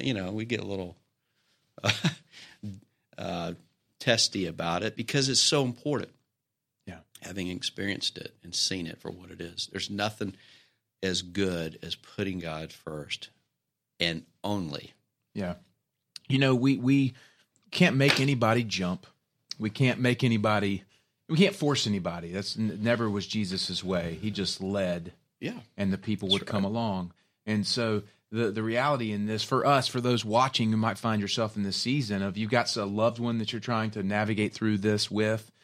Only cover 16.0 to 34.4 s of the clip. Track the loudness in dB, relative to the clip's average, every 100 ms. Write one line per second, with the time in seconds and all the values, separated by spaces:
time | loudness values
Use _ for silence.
16 | _ -14 -2 2 4 4 4 4 4 4
17 | 4 -2 -20 _ _ _ -6 4 4 6
18 | 6 6 4 4 4 4 2 -2 -2 -2
19 | -8 _ _ _ -16 -6 -4 2 2 4
20 | 2 4 4 4 4 2 2 -2 -6 _
21 | _ _ -2 4 4 4 0 2 2 0
22 | -2 -6 -6 -6 -6 -2 -2 0 0 2
23 | 2 -2 -2 -4 -2 -4 -4 -4 -2 -2
24 | -2 -4 -6 -4 -4 -4 -4 -2 -2 -2
25 | -6 -16 _ -10 -10 -10 -12 -4 -2 -2
26 | -2 -4 0 0 0 -2 -2 -2 -2 -2
27 | -6 -12 _ _ -2 0 0 0 0 0
28 | -4 _ -8 -2 0 0 0 2 2 2
29 | 0 -2 -2 -2 0 2 6 4 4 0
30 | 2 2 4 4 4 2 2 4 2 0
31 | 0 0 0 0 -2 0 -2 -2 0 0
32 | 0 0 -2 -2 2 2 2 0 -2 2
33 | 2 2 -2 -2 -2 -6 -2 -2 -2 -2
34 | 0 2 2 2